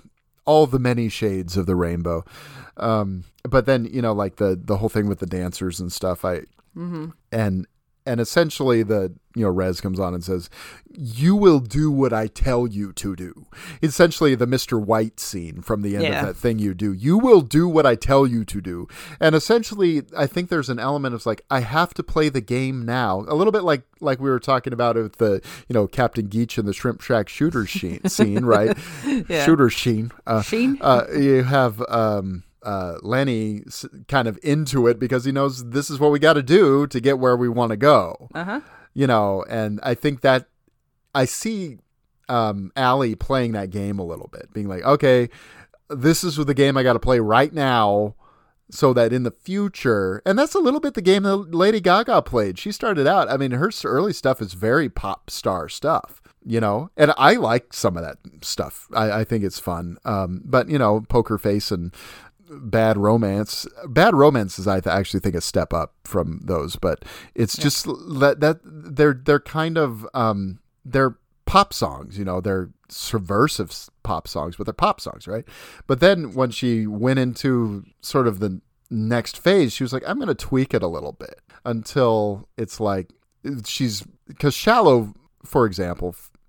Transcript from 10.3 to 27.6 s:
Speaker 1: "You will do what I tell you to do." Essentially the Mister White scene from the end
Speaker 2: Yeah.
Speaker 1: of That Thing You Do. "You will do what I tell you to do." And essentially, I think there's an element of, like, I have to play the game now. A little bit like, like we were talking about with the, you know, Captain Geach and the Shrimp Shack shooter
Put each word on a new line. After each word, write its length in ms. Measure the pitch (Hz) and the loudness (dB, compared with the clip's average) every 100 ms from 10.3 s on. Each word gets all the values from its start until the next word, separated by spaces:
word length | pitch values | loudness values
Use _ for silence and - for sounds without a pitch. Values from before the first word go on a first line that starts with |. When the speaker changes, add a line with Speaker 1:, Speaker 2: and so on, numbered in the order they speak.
| 90 85 - - - _ | -6 -6 -20 -20 -20 _
Speaker 1:
"You 440 | - 123 113 165 202 | -14 -12 0 2 4
will 240 | 196 147 | 4 4
do 300 | 117 147 151 | 0 -2 0
what 220 | 139 131 | 0 0
I 140 | 110 110 | -2 -4
tell 400 | - 135 123 120 | -2 -2 0 -2
you 240 | 101 98 | -6 -10
to 220 | - 101 90 | -8 -8 -8
do." 320 | 90 - - - - - | -12 -16 -20 -20 -18 -4
Essentially 540 | 160 - 170 - 151 123 | -2 4 4 6 2 2
the 100 | 123 | 0
Mister 320 | 131 - 117 | 0 -2 -2
White 420 | 104 110 110 - | 2 0 0 -6
scene 420 | - 92 82 87 | -10 -10 -10 -12
from 200 | - 104 | -4 -2
the 140 | 101 101 | -2 -2
end 80 | |
Speaker 2:
Yeah. 160 | 147 139 | -2 -2
Speaker 1:
of 60 | 104 | -4
That 80 | 90 | -2
Thing 240 | 120 110 | -2 0
You 140 | 104 | -2
Do. 180 | 90 104 | -2 -4
"You 240 | 95 131 202 | -2 2 4
will 240 | 254 202 | 8 6
do 260 | 123 151 175 | 6 0 2
what 180 | 160 139 | 4 4
I 100 | 117 | 2
tell 320 | - 139 135 | 2 4 4
you 160 | 117 104 | 0 -4
to 160 | 101 | -8
do." 260 | 95 87 87 - - 147 | -8 -10 -12 -16 -16 0
And 120 | 160 156 | 2 2
essentially, 680 | - 233 226 208 175 151 - 170 | 2 0 0 0 0 0 -4 -4
I 120 | 139 | -2
think 220 | 180 175 | -2 -4
there's 200 | 170 135 | -4 -4
an 100 | 120 | -4
element 360 | 127 147 135 117 | -4 -4 -4 -6
of, 100 | 117 | -6
like, 180 | 107 - | -6 -4
I 120 | 135 | -4
have 320 | 110 151 175 - | -2 -2 -2 -4
to 80 | |
play 240 | - 160 151 | -4 0 0
the 120 | 135 | -2
game 440 | 110 123 131 131 117 | -4 -4 -4 -6 -4
now. 400 | 127 110 95 104 | -2 -2 -2 -2
A 80 | 156 | 0
little 160 | 214 | 2
bit 120 | 208 | 2
like, 200 | 180 143 - - | 0 0 -4 -6
like 180 | 147 131 | -4 -2
we 100 | 135 | 0
were 100 | 123 | -2
talking 340 | - 131 135 | 0 -2 -2
about 220 | 120 120 113 | -2 0 0
with 180 | 110 - | -2 0
the, 240 | 107 95 - - - | 0 0 -4 -18 -2
you 40 | |
know, 140 | 117 101 | 0 0
Captain 400 | - 120 117 101 | 0 0 0 -4
Geach 300 | 110 120 - | -2 -2 -2
and 100 | 101 | -4
the 60 | |
Shrimp 280 | 95 123 - | -2 -4 -4
Shack 260 | - 117 101 | 0 0 0
shooter 360 | - 156 147 | -2 0 0